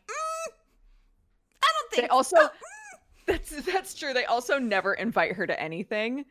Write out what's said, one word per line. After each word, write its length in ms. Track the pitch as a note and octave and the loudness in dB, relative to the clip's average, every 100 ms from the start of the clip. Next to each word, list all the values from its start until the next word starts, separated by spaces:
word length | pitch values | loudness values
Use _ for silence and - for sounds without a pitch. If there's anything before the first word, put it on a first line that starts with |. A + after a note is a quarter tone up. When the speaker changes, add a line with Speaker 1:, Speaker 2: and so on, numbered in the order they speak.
| - | -12
Speaker 1:
"Mm, 440 | C#5+ D#5+ D#5+ E5 - _ _ _ _ _ _ _ _ _ _ | -8 -6 -6 -10 -14 _ _ _ _ _ _ _ _ _ _
I 60 | D5 D#5+ | 0 0
don't 100 | A#4+ F#4+ | -2 -2
Speaker 2:
They 60 | |
Speaker 1:
think 60 | A#3+ | 4
Speaker 2:
also 280 | B3+ C4 E4+ | 4 6 6
Speaker 1:
so. 120 | D4+ | 6
Mm." 500 | - D5 G#5 G#5+ F5 | 2 -18 -20 -20 -20
Speaker 2:
<laughs> 220 | _ _ - | _ _ -4
that's, 240 | E4+ - D4+ F4+ | -4 -4 -10 -4
that's 280 | F#4 F#4 | -4 -4
true. 180 | - D4+ | -8 -4
They 100 | B3 - | -2 0
also 320 | A#3+ B3 C#4 | 0 2 0
never 360 | A#3+ F#3+ F#3 | 2 0 0
invite 380 | - G#3+ G3+ E3 | -2 -2 0 0
her 120 | F#3 F3+ | 0 -2
to 140 | - | -2
anything. 680 | D#3 E3 G3 G#3+ A3+ C4+ C#4 | -4 -6 -4 -4 -2 -6 -8